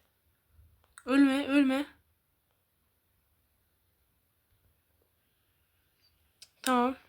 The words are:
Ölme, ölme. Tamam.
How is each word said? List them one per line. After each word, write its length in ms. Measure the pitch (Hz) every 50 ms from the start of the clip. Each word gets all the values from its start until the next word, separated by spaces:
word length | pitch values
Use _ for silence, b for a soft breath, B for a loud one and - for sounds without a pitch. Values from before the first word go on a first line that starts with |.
| _ _ _ _ _ _ _ _ _ _ _ - - _ _ _ _ _ _ - -
Ölme, 420 | 247 254 277 277 269 262 277 285
ölme. 380 | 269 277 285 285 262 262 277 294 - - _ _ _ _ _ _ _ _ _ _ _ _ _ _ _ _ _ _ _ _ _ _ _ _ _ _ _ _ _ _ _ _ _ _ _ _ _ _ _ _ _ _ _ _ _ _ _ _ _ _ _ _ _ _ _ _ _ _ _ _ _ _ _ _ _ _ _ _ _ _ _ _ _ _ _ _ _ _ _ _ _ _ _ _ _ _ _ _ _ - - _ _
Tamam. 340 | - 262 254 247 240 254 262 - -